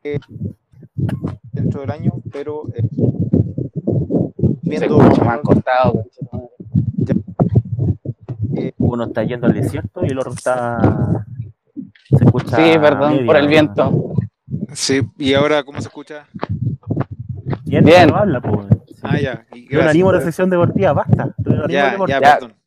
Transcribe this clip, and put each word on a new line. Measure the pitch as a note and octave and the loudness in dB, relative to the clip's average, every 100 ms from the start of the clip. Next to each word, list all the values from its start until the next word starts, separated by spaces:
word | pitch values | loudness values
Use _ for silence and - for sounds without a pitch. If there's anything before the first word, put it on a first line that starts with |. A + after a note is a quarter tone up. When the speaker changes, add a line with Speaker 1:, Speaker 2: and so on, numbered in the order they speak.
Speaker 1:
eh, | D3 D3 - - - - _ _ - - - - - - - | -6 -8 -8 -12 -12 -12 _ _ -16 -6 -6 -4 -8 -10 -12
dentro | - - C#3+ | -6 -4 -4
del | C#3 | -8
año, | D3+ - B2+ - | -4 -4 -4 -12
pero, | C#3+ C#3+ D3+ - | -10 -10 -10 -12
eh, | - - - - - - - - - - - - - - - - - - - | -6 -4 0 -2 0 0 2 0 -4 -8 -6 -4 -2 -2 -2 -4 -2 -2 -2
Speaker 2:
Se | - | -4
Speaker 1:
viendo | D3+ C#3+ D3+ | -4 2 6
Speaker 2:
escucha | - - | 6 6
más | A2+ A#2 | 2 -2
cortado, | - A2 - B2+ B2+ | 2 0 2 2 2
conchetumare. | A2+ A2 _ - A#2+ B2 _ - - - - | 0 -6 _ -14 -14 -16 _ -4 -2 -2 -4
Speaker 1:
Ya. | - - - - - - - - - - - - - - - C#3+ | -2 -2 -4 -2 2 2 0 -4 -4 -4 -8 -12 -14 -8 -6 -4
Eh, | - _ | -6 _
Speaker 3:
Uno | - A#2+ | -2 -2
está | A2 - | -4 -4
yendo | A2 B2 A#2 | -4 -2 -2
al | |
desierto | G#2 - C#3+ - - | 0 -2 -6 -10 -6
y | F3 | -4
el | C3+ | -4
otro | B2+ | -6
está, | - - B2+ A#2+ A#2 A2 - - - - - - _ _ - - _ _ | -6 -4 -2 -2 0 0 2 -2 -4 -6 -14 -14 _ _ -16 -16 _ _
se | C3+ | 4
escucha | A#2+ - - B2 | 4 2 0 2
Speaker 2:
Sí, | E3 D#3+ | 4 6
perdón, | D3+ C#3+ C#3+ | 4 4 2
Speaker 3:
medio | D3 B2 | 2 4
Speaker 2:
por | D#3 | 4
el | C#3+ | 4
viento. | D#3 D3+ - - - - - - _ - - - | 4 2 0 0 0 0 -4 -4 _ -12 -10 -8
Speaker 1:
Sí, | D3 - C3+ A#2 _ | -8 -2 -2 -2 _
¿y | C#3 | 0
ahora | C3+ D3 D3+ | 2 2 0
cómo | C3+ C#3+ | -2 -10
se | A2+ | -12
escucha? | - C#3 D3+ D3 - - - - - - - - - - - - - | -14 -18 -20 -18 -12 -8 -4 -4 -6 -8 -6 -6 -10 -12 -12 -8 -8
Speaker 3:
Bien, | - C#3 | -2 4
Speaker 2:
Bien. | C#3+ F3 D#3+ | 8 8 6
Speaker 3:
no | E3 | 4
habla, | G3+ C3+ | 0 -2
pues. | - G#2 G2+ G#2+ _ | -2 -4 0 0 _
Sí. | - | -14
Speaker 1:
Ah, | C3 D3 | -4 -2
ya, | C#3 A2+ _ | -2 -6 _
y | B2 - | -20 -4
Speaker 3:
Yo | C#3+ | 0
no | C#3+ | 2
animo | D3+ F#3 | 4 4
la | F3+ | 2
Speaker 1:
gracias. | E3 | 0
Speaker 3:
sección | D#3+ F#3 | -2 0
deportiva, | F3+ E3+ - F#3+ | 2 2 2 2
basta. | D3+ - - C3+ - | 2 2 0 0 -6
Yo | - | -2
no | - | 0
animo | - | 0
el | |
Speaker 1:
Ya, | C#3 C#3 | 0 0
Speaker 3:
deporte. | A#2+ F3+ | 0 -2
Speaker 1:
ya, | C3+ | 4
Speaker 2:
Ya, | C#3 C#3+ | 4 4
Speaker 1:
perdón. | A#2+ G#2+ | 0 _